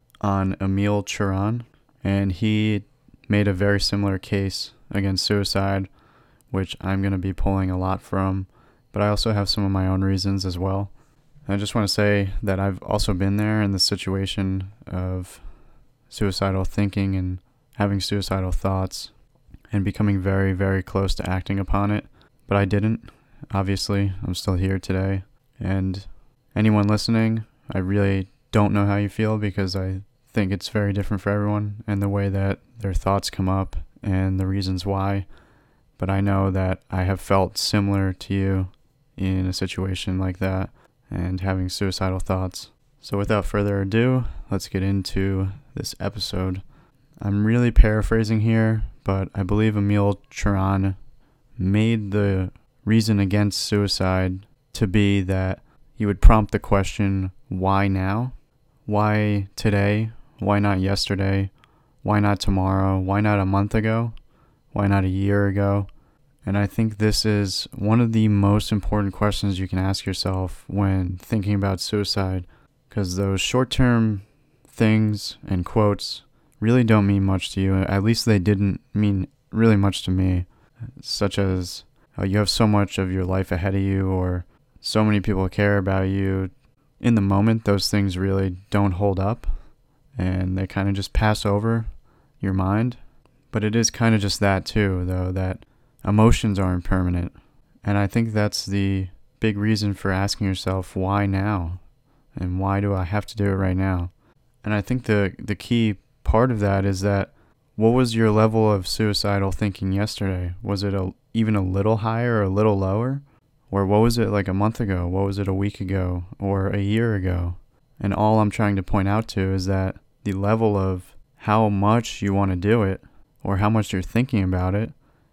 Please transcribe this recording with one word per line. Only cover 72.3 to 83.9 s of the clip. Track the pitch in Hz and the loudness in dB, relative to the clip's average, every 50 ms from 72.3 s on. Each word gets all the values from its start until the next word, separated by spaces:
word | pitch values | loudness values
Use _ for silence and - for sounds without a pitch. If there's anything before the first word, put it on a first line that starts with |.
| 95 92 92 - - _ _ _ _ _ _ - | -2 -4 -6 -10 -16 _ _ _ _ _ _ -8
'cause | - 107 95 87 90 | -6 -4 -4 -2 -2
those | 95 101 98 98 95 | -2 0 0 0 -2
short-term | - - - 127 131 - - - 127 123 120 113 113 110 104 98 - _ _ _ _ _ _ _ _ | -2 0 0 0 0 0 2 2 4 4 4 4 2 0 -2 -4 -8 _ _ _ _ _ _ _ _
things | _ - - 113 107 110 107 107 107 104 101 - - - - - | _ -2 2 2 4 4 4 2 2 0 -4 -6 -10 -14 -12 -6
and | - 95 90 87 | -4 -4 -4 -2
quotes | - - 113 104 104 101 - - - - - - _ _ _ _ _ _ - | 0 0 2 2 2 2 0 -4 -10 -12 -14 -18 _ _ _ _ _ _ -4
really | 107 113 123 127 120 | 0 2 4 4 4
don't | 110 110 107 98 | 6 4 4 4
mean | 98 101 98 95 | 4 2 2 2
much | 95 95 92 - - - | 2 0 0 -2 -4 -2
to | 95 | 0
you. | 95 95 98 | 0 2 2
At | 95 95 - 98 98 98 | 2 2 2 0 0 2
least | 113 117 - - | 2 0 2 2
they | 117 107 | 2 2
didn't | 98 85 107 104 98 101 98 - - _ _ - | 4 4 2 2 2 2 0 -2 -4 _ _ -2
mean | 104 104 101 98 95 92 - _ _ _ - | 0 2 2 2 0 -2 -6 _ _ _ -6
really | - 110 117 113 107 | 0 4 4 6 6
much | 98 98 98 - - - | 6 4 2 0 -2 -2
to | - | -2
me, | 92 92 92 92 90 87 90 - _ _ _ _ _ - 117 - - - | 0 2 2 2 2 0 -2 -6 _ _ _ _ _ -16 -16 -16 -16 -16
such | - - - - 104 98 - 101 | -12 -8 -4 -2 -2 -2 0 0
as, | 98 95 92 92 90 - - - - _ _ _ _ _ - | 0 0 0 -2 -4 -6 -10 -16 -18 _ _ _ _ _ -8
"Oh, | - 98 | -4 -2
you | 95 98 | 0 2
have | 107 104 | 2 0
so | - - - 117 | 2 2 2 4
much | 107 104 101 101 - - | 4 4 2 2 0 -2
of | - 95 92 | -2 -2 -2
your | 95 95 90 | 0 -2 -2
life | 90 92 95 95 - | 0 0 -2 -2 -2
ahead | 95 85 98 95 98 | -2 -2 -2 0 0
of | 98 | 0
you," | 98 98 | 0 0